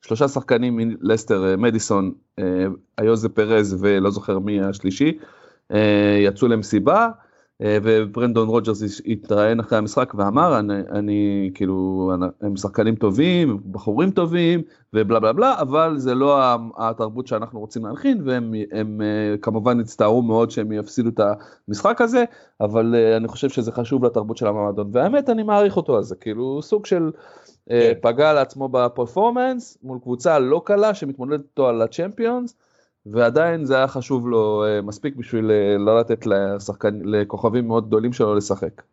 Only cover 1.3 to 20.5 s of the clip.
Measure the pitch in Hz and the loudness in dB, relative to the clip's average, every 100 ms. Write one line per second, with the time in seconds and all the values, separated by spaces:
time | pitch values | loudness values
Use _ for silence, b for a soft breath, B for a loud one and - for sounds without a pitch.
1.3 | 101 95 95 117 113 - 101 95 - _ | 0 2 2 2 0 0 0 -2 -6 _
2.3 | - 95 92 95 92 _ - 110 113 113 | -6 -4 -2 -2 -4 _ -2 2 2 0
3.3 | 107 107 110 104 92 101 98 95 101 - | 0 2 4 2 0 2 4 2 -2 -4
4.3 | 95 95 104 98 98 98 95 147 156 B | -4 -2 -2 -2 -2 -6 0 0 0 B
5.3 | B B B _ 104 107 104 104 104 101 | B B B _ 0 4 4 4 4 2
6.3 | 101 123 113 104 107 104 185 226 226 b | 2 2 2 0 0 2 2 2 -2 b
7.3 | b b _ 107 104 107 110 107 107 120 | b b _ 0 0 4 2 2 -2 0
8.3 | 113 110 113 110 104 107 101 - 107 - | 2 2 0 0 -4 -4 -6 -6 -6 0
9.3 | 104 107 117 110 113 107 - 127 104 101 | 2 2 0 0 -2 0 -2 -2 -2 0
10.3 | 120 175 131 104 101 95 104 104 104 104 | 2 2 2 0 -4 -4 -4 -2 0 0
11.3 | 101 95 92 95 95 92 95 92 92 90 | 0 -4 -4 -2 -2 -2 -2 -2 0 -4
12.3 | - 104 101 101 98 107 110 107 98 165 | -4 -8 -4 -4 0 0 0 0 2 2
13.3 | 180 160 101 101 98 - 107 185 190 165 | 2 0 -2 -8 -10 -4 0 0 0 0
14.3 | 175 170 175 165 b b 107 104 113 110 | 0 2 0 -4 b b -2 2 2 2
15.3 | 131 254 254 143 143 165 151 127 127 139 | 2 2 2 0 2 2 0 -2 2 4
16.3 | 139 131 120 117 - 113 113 110 113 127 | 4 4 2 -2 -6 -4 -2 -6 -6 -6
17.3 | 110 110 113 107 123 110 120 277 240 139 | -6 -6 -12 -10 -10 -8 -4 0 0 0
18.3 | 127 113 110 104 104 107 107 107 107 107 | -2 -2 -6 -6 -4 -6 -4 -2 -2 -2
19.3 | 104 110 110 110 120 117 - 107 117 120 | -2 -2 0 0 0 -2 0 2 4 2
20.3 | 113 113 | 2 2